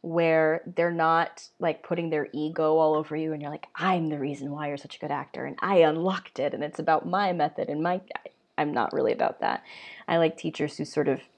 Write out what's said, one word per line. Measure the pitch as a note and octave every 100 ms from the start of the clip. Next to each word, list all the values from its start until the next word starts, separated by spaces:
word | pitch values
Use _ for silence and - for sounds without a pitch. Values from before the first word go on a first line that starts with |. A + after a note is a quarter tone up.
where | E3 E3 E3 D#3+ D#3 E3 - F3+
they're | F3
not, | E3+ D#3+ E3 E3 - - _
like, | E3+ D3+
putting | - F3 E3+
their | D#3 C#3+
ego | C#3+ D3+ D#3+ D#3 D#3
all | D#3
over | D#3 D#3 D3+
you | D#3+
and | D#3
you're | C#3+
like, | D3+ -
"I'm | - F3+ F3+ D#3+
the | D3
reason | C3+ C#3 C#3
why | D3 D3
you're | C#3
such | C#3+ -
a |
good | D3+
actor | C#3+ - -
and | C#3 D3
I | F#3 G3
unlocked | D#3+ D#3 F3+ F#3 - -
it | C#3
and | C3
it's | D3 -
about | D#3+ D#3+ F3
my | F#3 G3+
method | F3 D3 - -
and | D3
my," | E3 F#3 F#3
I, | - - _ _ -
I'm | D3
not | C#3+ A2
really | - -
about | - - -
that. | - - - - - - -
I | E3+
like | E3 E3
teachers | E3 D3+ D3+ -
who | D3+
sort | - C#3
of | C3+ -